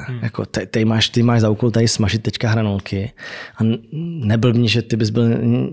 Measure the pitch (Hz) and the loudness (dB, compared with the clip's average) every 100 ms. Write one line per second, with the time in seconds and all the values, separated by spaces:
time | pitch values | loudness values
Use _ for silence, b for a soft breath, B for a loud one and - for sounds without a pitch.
0 | - 123 113 - 101 - 98 117 110 110 | -10 -6 -6 -6 -6 -6 -4 0 2 2
1 | - 123 117 120 110 104 123 113 117 - | 0 2 4 4 2 2 2 2 2 2
2 | 104 110 110 - 117 110 107 98 - 98 | 0 0 -4 -4 -2 0 0 -2 -4 -6
3 | 104 - B B B - 110 113 - 147 | -6 -10 B B B -2 0 0 -6 -8
4 | 170 165 107 113 123 117 117 113 110 113 | -8 -4 0 2 4 4 2 0 0 -2
5 | 110 113 117 120 120 120 131 | 0 2 2 2 0 0 0